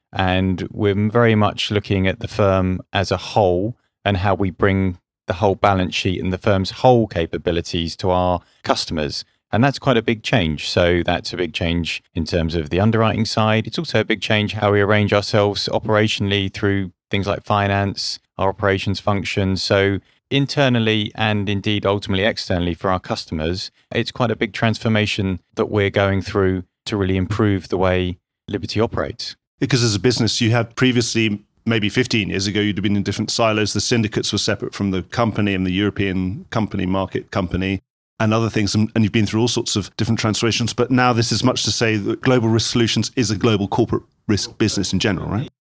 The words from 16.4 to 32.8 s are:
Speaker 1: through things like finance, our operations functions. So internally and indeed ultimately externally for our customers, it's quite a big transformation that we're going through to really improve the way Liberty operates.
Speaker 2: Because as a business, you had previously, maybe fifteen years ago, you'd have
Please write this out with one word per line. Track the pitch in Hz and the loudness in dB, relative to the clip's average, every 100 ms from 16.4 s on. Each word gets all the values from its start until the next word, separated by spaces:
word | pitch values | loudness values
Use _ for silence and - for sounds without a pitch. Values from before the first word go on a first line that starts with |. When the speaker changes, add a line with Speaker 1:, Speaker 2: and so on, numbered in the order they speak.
| 95 | -4
Speaker 1:
through | - 101 98 92 _ - | -2 -2 0 -4 _ -6
things | 104 95 | -4 -2
like | 85 | -4
finance, | - 104 101 101 98 - - - _ - | 0 0 2 0 -2 -4 -8 -10 _ -2
our | 95 | -2
operations | 95 101 95 101 92 | 0 0 0 -2 -2
functions. | 104 101 85 104 95 92 | -2 -2 -2 -2 0 0
So | - 101 98 95 _ _ - | 0 2 2 0 _ _ -4
internally | 139 139 147 131 120 110 107 104 | -2 0 2 2 2 2 0 -2
and | - 107 104 98 | -2 0 0 -2
indeed | 101 107 104 98 | -2 0 0 0
ultimately | 101 - 95 104 | 0 0 0 0
externally | 87 - 90 87 | -2 -2 -2 0
for | 82 98 | -2 -2
our | 92 | -2
customers, | - 113 - 78 80 92 - _ _ | -2 -8 -6 -4 -4 -4 -8 _ _
it's | 117 110 | -4 -4
quite | - 117 | -2 -2
a | 110 | 0
big | 110 | -4
transformation | - 113 104 117 107 104 - 95 90 _ | 0 -2 0 0 0 0 -2 -2 -4 _
that | - - | -4 -2
we're | 101 98 | 0 0
going | 107 98 98 | 2 2 0
through | - 101 95 92 - _ - | -2 0 2 0 -6 _ -6
to | 104 | -2
really | 92 95 | 0 0
improve | 92 104 107 95 - | 0 0 2 2 -2
the | 90 | 0
way | 92 92 90 90 _ _ - | 2 2 -2 -6 _ _ -8
Liberty | 95 - 104 | -8 -4 -2
operates. | 117 - 69 - - - _ - | -2 -2 -6 -8 -14 -14 _ -6
Speaker 2:
Because | 143 127 | 0 2
as | 117 | 2
a | 101 | 2
business, | 123 117 107 - | 0 2 0 2
you | 113 | 2
had | 120 117 - | 2 0 2
previously, | 127 120 113 117 110 101 _ _ 113 | 2 2 0 0 0 -2 _ _ 0
maybe | 113 101 | 0 2
fifteen | 127 120 117 90 | 0 0 0 0
years | 95 101 | -2 -2
ago, | 101 | 0
you'd | 104 | 0
have | 98 | 0